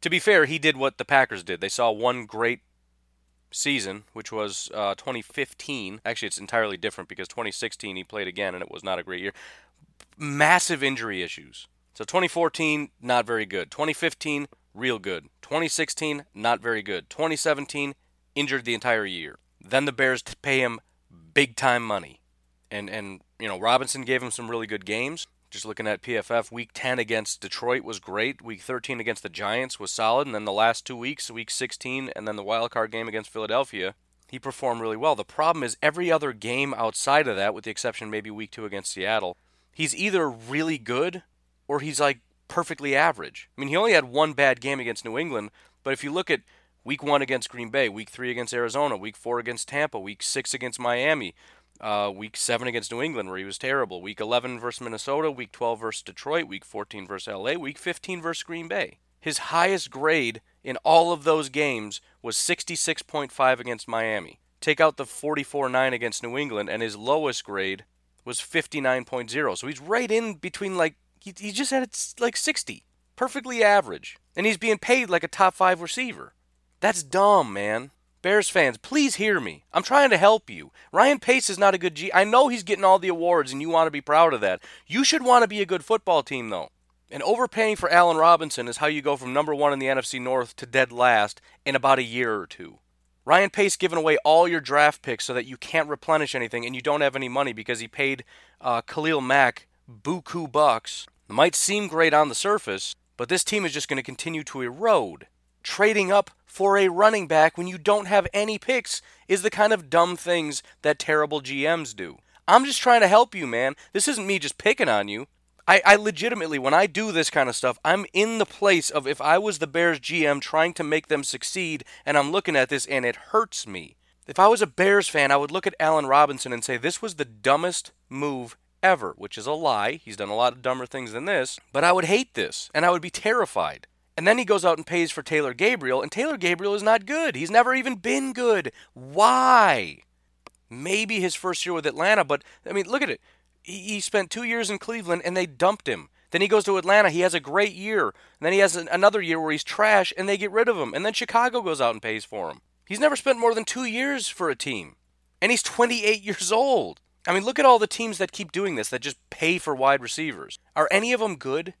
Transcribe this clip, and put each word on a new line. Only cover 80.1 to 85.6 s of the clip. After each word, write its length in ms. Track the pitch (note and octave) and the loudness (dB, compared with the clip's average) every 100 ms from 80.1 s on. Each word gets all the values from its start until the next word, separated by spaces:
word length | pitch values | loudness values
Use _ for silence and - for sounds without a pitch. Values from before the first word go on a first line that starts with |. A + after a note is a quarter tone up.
| G3 | 6
help 320 | G3+ A3 - | 6 4 0
you. 220 | F#2 D2+ _ - | -16 -16 _ -4
Ryan 260 | D#3+ B3 C#4+ | 4 4 4
Pace 320 | - B3+ A#3+ | 2 2 2
is 80 | F#3 | 2
not 160 | G3+ | 2
a 40 | F#3+ | 4
good 160 | F3 | -2
G-, 180 | D3+ F3+ | -4 0
I 120 | E3+ | 2
know 240 | G3+ A#3+ C4 | 6 6 6
he's 140 | A#3+ | 2
getting 220 | F3 G3 | -2 2
all 140 | F#3+ F#3+ | 6 6
the 100 | F3+ | 4
awards 440 | E3+ E3+ F3 C3+ | 0 2 2 2
and 80 | C3+ | -4
you 80 | D#3 | 0
wanna 220 | E3 D#3+ | 2 2
be 100 | D3 | 0
proud 320 | - D3+ E3+ | 2 6 6
of 80 | C3 | 4
that. 220 | G2+ F#2 - - _ | 0 -2 -6 -20 _
You 180 | F#3 | 0
should 180 | C4+ D#4+ | 2 2
wanna 240 | B3+ B3 A3+ | 6 6 6
be 140 | G#3 | 0